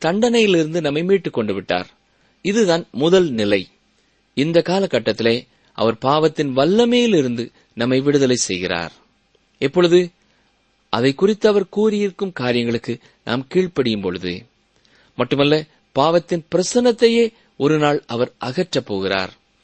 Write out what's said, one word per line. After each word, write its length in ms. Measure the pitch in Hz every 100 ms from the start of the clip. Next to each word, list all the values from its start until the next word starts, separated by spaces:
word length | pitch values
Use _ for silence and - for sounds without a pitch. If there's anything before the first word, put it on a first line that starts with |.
| 160
தண்டனையிலிருந்து 760 | 196 233 233 214 170 156 170
நம்மை 220 | 147 147
மீட்டுக் 300 | 175 196 165
கொண்டு 200 | 127 107
விட்டார். 360 | 98 92 90 - _ _ _ _ _
இதுதான் 460 | 175 208 202 165 -
முதல் 380 | 110 156 190 175
நிலை. 380 | 113 104 101 90 _ _ _ _ _ _
இந்த 280 | - 151 170 170
காலகட்டத்திலே 840 | 185 196 123 110 104 117 117 - _ _
அவர் 240 | - 113 113
பாவத்தின் 580 | 131 151 156 156 143 127
வல்லமையிலிருந்து 960 | 147 208 240 247 240 185 131 120 117 _ _
நம்மை 260 | - 120 131
விடுதலை 360 | 143 143 135 123
செய்கிறார். 560 | - 92 90 85 82 - _ _ _ _ _ -
எப்பொழுது? 520 | 139 180 175 175 175 - _ _ _ _ _ _ _
அதை 240 | 107 131
குறித்து 360 | 139 196 208 220
அவர் 200 | 208 190
கூறியிருக்கும் 640 | - 220 208 202 - 196
காரியங்களுக்கு 640 | - 123 120 117 117 - 117 _ _
நாம் 240 | - 120 135
கீழ்ப்படியும் 480 | 180 185 165 120 107
பொழுது. 440 | 95 90 90 90 - _ _ _ _ _ _ -
மட்டுமல்ல, 500 | 123 139 143 151 156 _ _
பாவத்தின் 540 | - 147 175 - 170 - 170
பிரசன்னத்தையே 800 | 180 247 247 233 233 233 226 - _ -
ஒரு 220 | 139 156
நாள் 240 | 147 147 -
அவர் 260 | 117 127 - 123
அகற்றப் 400 | 131 185 - -
போகிறார். 480 | 98 95 95 92 - _ _